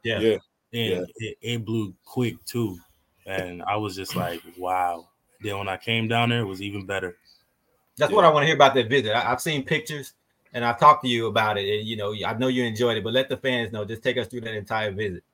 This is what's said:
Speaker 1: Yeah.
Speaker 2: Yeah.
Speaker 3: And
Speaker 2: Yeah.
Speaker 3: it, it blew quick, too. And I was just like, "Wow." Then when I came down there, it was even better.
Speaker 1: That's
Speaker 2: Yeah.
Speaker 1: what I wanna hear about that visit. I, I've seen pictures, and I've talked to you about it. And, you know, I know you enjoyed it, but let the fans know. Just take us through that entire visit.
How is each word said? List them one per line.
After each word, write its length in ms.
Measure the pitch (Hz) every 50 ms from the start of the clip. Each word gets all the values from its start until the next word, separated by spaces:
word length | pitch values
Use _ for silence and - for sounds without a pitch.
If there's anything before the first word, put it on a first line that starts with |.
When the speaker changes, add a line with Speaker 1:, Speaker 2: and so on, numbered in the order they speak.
| _
Speaker 1:
Yeah. 160 | 113 110 98
Speaker 2:
Yeah. 160 | 107 113 107 95 _ _ _ _ _ _ -
Speaker 3:
And 320 | 120 113 107 90 90 90 87 - -
Speaker 2:
Yeah. 100 | 117 107
Speaker 3:
it, 100 | - _
it 240 | - 113 120 117 110
blew 300 | 101 113 113 107 95 90 _ _
quick, 400 | - - 127 123 117 - - _
too. 340 | - - 120 117 107 92 87 - _ _ _ _ _ _ _ _
And 360 | 92 95 95 92 90 87 87
I 140 | 87 95 101
was 200 | 107 107 104 92
just 180 | 95 92 - -
like, 260 | 92 87 87 85 85 - 85 87 90
"Wow." 500 | 90 90 92 92 90 87 85 82 82 _ _ _ _ _ _ _
Then 160 | - 107 101 98
when 100 | 101 98
I 80 | 92
came 320 | - - - 113 113 110 110
down 200 | 117 117 120 120
there, 100 | 120 117
it 40 | 113
was 140 | 98 95 92
even 240 | 101 101 98 101 95
better. 320 | 95 98 95 92 90 90 _ _ _ _ _ _ _ _ _ _ _ _ _ _ _ _
Speaker 1:
That's 140 | - 147 -
Speaker 2:
Yeah. 60 | 202
Speaker 1:
what 80 | 214 180
I 40 | 165
wanna 160 | 151 147 143
hear 100 | 160 156
about 180 | 139 143 135 131
that 140 | 131 117 107
visit. 220 | 135 139 117 107 107
I, 180 | 120 - 110
I've 80 | 127 131
seen 240 | - 170 156 143 131
pictures, 480 | - 165 151 - - 156 143 135 - _ _ _ _ _ _ _ _
and 120 | - 120 120
I've 140 | 120 117 -
talked 260 | 156 143 143 - -
to 40 | 127
you 180 | 120 113 113
about 300 | 113 101 113 110 107 104 101
it. 200 | 98 98 104 107
And, 100 | 107 110
you 80 | 113
know, 180 | 107 101 101 107 104 90
I 80 | 92 95
know 140 | 110 127 131
you 160 | 127 127 123
enjoyed 340 | 117 110 107 123 120 113 110
it, 60 | 98
but 80 | 110 113
let 140 | 127 131 -
the 80 | 135
fans 360 | - - 135 127 120 117 104
know. 120 | 110 107 104
Just 180 | 101 113 110
take 160 | - 131 120 123
us 80 | 113
through 160 | - 127 120
that 120 | 110 110 110
entire 360 | 107 98 - 113 110 107 107
visit. 300 | 95 98 110 101 90 85 _ _